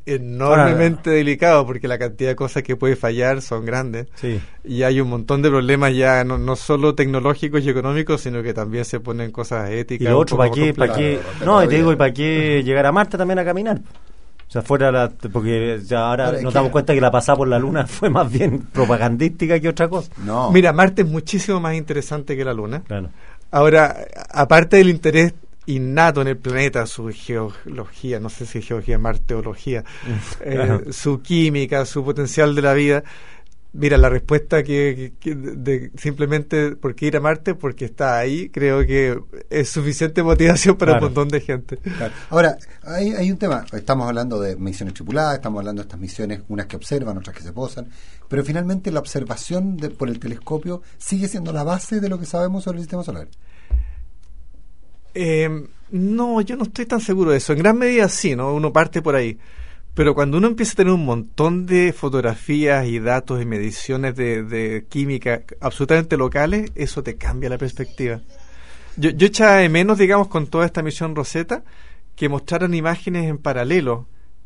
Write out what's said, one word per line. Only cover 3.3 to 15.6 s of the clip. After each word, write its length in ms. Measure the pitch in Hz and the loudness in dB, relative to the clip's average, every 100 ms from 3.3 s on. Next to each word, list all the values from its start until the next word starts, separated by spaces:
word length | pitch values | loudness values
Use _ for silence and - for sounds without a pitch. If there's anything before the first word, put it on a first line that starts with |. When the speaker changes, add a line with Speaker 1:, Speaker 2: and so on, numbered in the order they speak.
| 135 | 0
Speaker 1:
son 220 | - 113 113 | -4 -6 -4
grandes. 420 | 127 131 113 131 - | -4 -4 -8 -10 -8
Speaker 2:
Sí. 240 | 123 104 - - - | -4 -4 -6 -12 -6
Speaker 1:
Y 180 | 123 | 0
hay 160 | 131 135 | 2 4
un 80 | 127 | 2
montón 320 | 120 113 139 | -2 0 2
de 80 | 147 | 4
problemas 460 | 135 127 139 139 131 | 4 4 4 2 4
ya, 300 | 131 127 127 | 4 4 2
no, 120 | 123 | 0
no 200 | 123 127 | -2 -2
solo 360 | - 147 151 | 0 2 2
tecnológicos 720 | 143 135 135 135 143 151 147 | 2 0 0 0 0 0 0
y 60 | 139 | 0
económicos, 500 | 127 131 147 156 147 | 0 0 0 0 -2
sino 240 | 127 120 | -2 -4
que 100 | 117 | -4
también 300 | 110 107 117 | -4 -4 -4
se 160 | 117 120 | -4 -6
ponen 320 | 113 117 113 | -6 -6 -6
cosas 380 | 110 113 113 101 | -8 -6 -4 -4
éticas 380 | 113 107 120 117 | -4 -4 -2 4
Speaker 2:
Y 20 | |
lo 80 | 131 | 4
Speaker 1:
un 40 | |
Speaker 2:
otro, 120 | 160 123 | 4 4
Speaker 1:
poco 140 | 123 | 4
Speaker 2:
¿para 120 | 131 | 4
qué, 120 | 156 | 2
para 180 | - 123 | 4 2
Speaker 1:
complicadas. 300 | 113 147 139 - | 2 0 0 -4
Speaker 2:
qué? 60 | - | -2
Speaker 3:
Claro, 140 | 175 | 4
Speaker 2:
No, 100 | 208 | 6
y 40 | 156 | 6
te 60 | 151 | 6
digo, 180 | 165 | 4
¿y 20 | 143 | 6
Speaker 3:
todavía. 20 | |
Speaker 2:
para 160 | 135 | 4
qué 500 | 131 151 156 151 143 127 | 2 0 2 2 2 2
llegar 200 | 135 139 | 4 4
a 60 | |
Marte 260 | 180 202 180 | 4 2 0
también 220 | 185 185 | 0 0
a 60 | 175 | 0
caminar? 360 | 180 220 165 - - - - - - - | 0 -2 -4 -6 -16 -16 -16 -16 -16 -8
O 60 | |
sea, 100 | 120 | -4
fuera 300 | 113 139 135 | 0 2 4
la, 180 | 127 120 120 110 | 2 0 -4 -4
porque 480 | 110 110 113 | -2 0 0